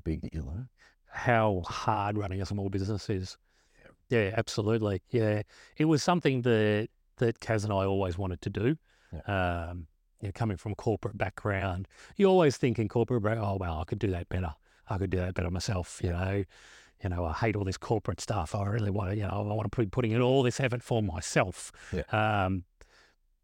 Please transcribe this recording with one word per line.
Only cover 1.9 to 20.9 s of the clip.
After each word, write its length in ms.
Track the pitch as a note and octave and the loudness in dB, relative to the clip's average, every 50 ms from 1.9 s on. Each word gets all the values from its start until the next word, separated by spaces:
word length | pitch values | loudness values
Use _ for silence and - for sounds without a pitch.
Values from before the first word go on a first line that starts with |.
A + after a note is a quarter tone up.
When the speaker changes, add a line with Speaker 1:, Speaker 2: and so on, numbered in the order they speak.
| G#2+ G#2 G2+ G#2 G#2 G#2+ | 0 0 0 -2 -2 -2
Speaker 2:
running 220 | G2+ F#2+ F#2 G2 | -2 -4 -4 -4
a 40 | F#2+ | -4
small 240 | - G#2 G2+ G2 G2 | -4 -2 -2 -2 -2
business 400 | G2 G2 F#2+ G2+ A2 F#2+ - - | -2 -2 -2 -2 -4 -4 -4 -4
is. 260 | G#2+ F#2 F#2 - - - _ _ _ _ _ _ _ _ - - - _ _ - | -4 -4 -4 -6 -10 -16 _ _ _ _ _ _ _ _ -20 -20 -20 _ _ 0
Yeah, 220 | B2 A2+ G#2 F#2+ A2 | 2 2 2 2 2
absolutely. 640 | A2+ A2 - - - G2+ G#2+ A#2 A2+ A2 G#2 G2 F2+ - _ | -2 -2 -2 0 0 2 2 2 2 2 2 0 0 -2 _
Yeah. 320 | - A#2+ A2 G#2+ G#2 G#2 - _ - - - - - | 0 2 2 4 2 0 -2 _ -12 -20 -20 -10 -2
It 80 | - D#3 | 0 4
was 180 | D#3+ D#3 C#3 - | 4 4 4 4
something 400 | F3+ F3 E3+ - D3 C3+ B2 A#2+ | 2 2 4 4 2 2 2 4
that, 460 | B2 A#2 G#2+ G#2+ G#2+ G#2 G#2 A2+ - _ _ _ _ _ | 4 4 6 6 4 4 2 0 -4 _ _ _ _ _
that 220 | - B2 A2+ A2+ - | 0 0 0 0 0
Kaz 240 | - - A2+ G#2+ G2+ | -2 -2 0 0 0
and 100 | G#2 G2+ | 0 2
I 120 | G2 F#2+ | 2 2
always 300 | G2 G2 G2 G2 F2+ E2+ | 2 2 2 0 0 -2
wanted 260 | F#2 G2 F#2 F2+ - - | -2 -2 -4 -4 -4 -4
to 60 | G#2 | -4
do. 240 | G2 G2 G#2 C3 D#3+ - _ _ _ _ _ - | -2 0 2 2 0 0 _ _ _ _ _ -14
Speaker 1:
Yeah. 580 | - D#2 - - G2+ F#2+ F2+ F2+ F2 E2+ E2 E2+ | -14 -10 -6 -2 0 0 2 0 0 -2 -4 -6
Speaker 2:
Um, 160 | F2+ F2+ E2+ - _ _ _ _ _ - | -8 -10 -12 -14 _ _ _ _ _ -10
you 100 | - G2 | -10 -8
know, 20 | - | -4
coming 240 | - A#2 A2 F#2+ | -2 -2 -2 -2
from 140 | - - G#2+ | -4 -4 -6
a 40 | G2 | -6
corporate 400 | - - A#2+ G#2 - - G#2 G#2+ | -4 -2 -2 -2 -2 -2 -6 -4
background, 720 | G2+ G#2 F#2+ - - - G#2+ G2 F#2+ F#2+ F#2+ F2+ F2+ G2 - _ - - - - | -4 -6 -6 -6 -4 -4 -2 -2 0 -2 -2 -2 -4 -6 -10 _ -20 -20 -8 0
you 100 | - G3 | 4 6
always 320 | F#3+ F#3 F#3 E3 C#3+ - | 6 8 8 6 6 4
think 220 | - - B2 A2 A#2 | 2 0 0 2 2
in 80 | A2 | 0
corporate, 360 | G#2 - A#2+ A2+ - B2 A#2 G2 G#2+ A2+ | 0 2 0 2 2 0 0 0 0 0
"Oh, 200 | A2+ G#2+ G2+ G2 F#2+ | 0 -2 -2 -2 -2
well, 200 | F#2 F2 D#2+ D#2 | -2 -4 -4 -4
I 40 | E2+ | -4
could 160 | - A2 G2+ | -4 -4 -2
do 80 | - | -2
that 200 | G2 F2+ F2 F2 - | -2 -2 -2 -4 -4
better. 220 | - F#2 F#2 - - _ _ _ _ _ _ - | -4 -4 -4 -4 -6 _ _ _ _ _ _ -6
I 80 | G2+ | -4
could 140 | F#2 G2 F2+ | -2 -2 0
do 60 | F#2 | 0
that 180 | F2+ F2+ F2+ F2+ | 0 -2 -2 -2
better 160 | - F2 F2 | -2 -2 -2
myself," 480 | F#2 F2+ - - G2+ F2+ F2+ - - - - | -2 -2 -2 -2 -2 -2 -4 -6 -6 -4 -2
you 60 | F2+ | 0
Speaker 1:
Yeah. 100 | F2 F2+ F#2 | 0 0 0
Speaker 2:
know. 180 | F#2+ G2 G2+ F#2 - - - - - - - - - _ _ - | 0 0 -2 -2 -4 -8 -20 -20 -20 -20 -20 -20 -20 _ _ -6
You 60 | F#2+ | -4
know, 160 | F2 F2 F2 | -2 -2 -2
"I 80 | D#2+ D#2 | -2 -2
hate 220 | - A#2 A2+ G2 | 0 0 0 0
all 80 | G#2 G2+ | 0 -2
this 140 | F#2+ F2+ | -2 -4
corporate 420 | - - - A#2 G#2 - - F#2 - | -4 -2 -2 -2 -2 -2 -4 -6 -4
stuff. 360 | - - A2 G2 E2 - - | -4 -4 -2 -2 -2 -2 -2
I 100 | G#2 G2 | -2 -2
really 240 | G2+ G#2 A#2 G#2+ G2+ | 0 0 0 0 0
wanna, 240 | F#2+ G2+ G2 F#2 G#2 | -2 -2 -2 -2 -2
you 80 | G#2+ G#2 | -2 -2
know, 200 | F#2 F#2 G2+ G#2 | -2 -4 -4 -2
I 60 | G#2 G#2+ | -2 -2
wanna 160 | A2 G#2+ G#2 | -2 -2 -2
be 160 | - - A2+ | -2 -2 -2
putting 260 | F#2+ - B2+ A#2+ G#2+ A2 | -2 0 0 0 2 2
in 80 | A#2+ B2 | 2 4
all 180 | B2 C3 C#3 | 4 4 4
this 180 | B2 B2 - - | 4 2 2 0
effort 220 | C3+ A#2+ A#2+ A#2+ | -2 -2 -2 -2
for 220 | - - | -2 0